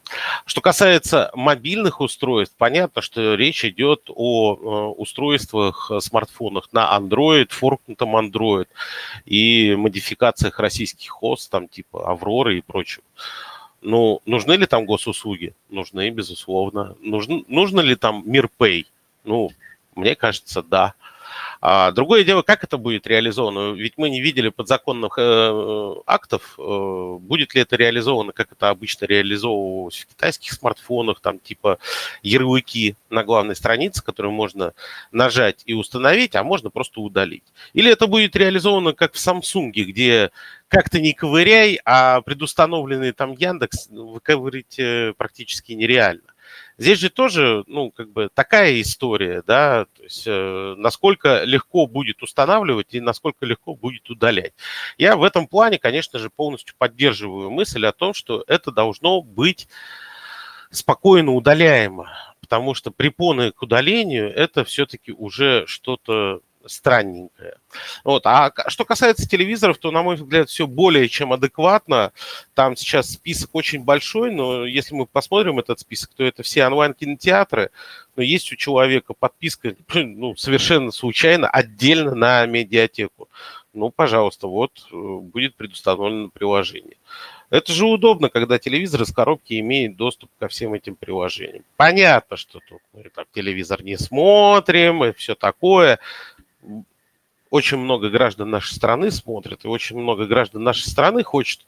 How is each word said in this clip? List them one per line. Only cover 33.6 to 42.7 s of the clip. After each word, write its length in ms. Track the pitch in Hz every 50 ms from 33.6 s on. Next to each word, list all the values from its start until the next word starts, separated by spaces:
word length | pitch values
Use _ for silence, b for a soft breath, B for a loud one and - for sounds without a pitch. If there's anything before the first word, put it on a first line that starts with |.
| - 113 113 117 160 202 - - -
которые 300 | - - - 101 101 104
можно 400 | 107 107 95 - 98 92 82 - B B B B B B B
нажать 520 | - 117 123 127 117 127 120 101 - _ -
и 80 | - 113
установить, 600 | 110 101 - - 123 131 143 175 226 254 - -
а 80 | 95 104
можно 260 | 147 190 - 110 107
просто 300 | - - - - - 113
удалить. 440 | 107 104 95 95 95 87 - - _ _ B B B B B
Или 180 | 156 214 240
это 160 | 226 - 226
будет 300 | 202 196 220 214 190 -
реализовано, 560 | 190 196 190 190 185 165 208 202 190 180 160 147
как 220 | - 170 151 -
в 40 | -
Самсунге, 640 | - 175 180 180 - - - 196 151 120 101 104 101
где 460 | 92 95 110 127 123 117 113 101 90 B B B B B B B -
как 220 | - 190 - -
ты 100 | - 170
не 120 | 156 156 147
ковыряй, 680 | - - 147 143 160 180 196 220 226 214 214 185 - -
а 360 | - 123 127 127 131 127 127
предустановленный 920 | - - 143 139 151 147 - - 160 160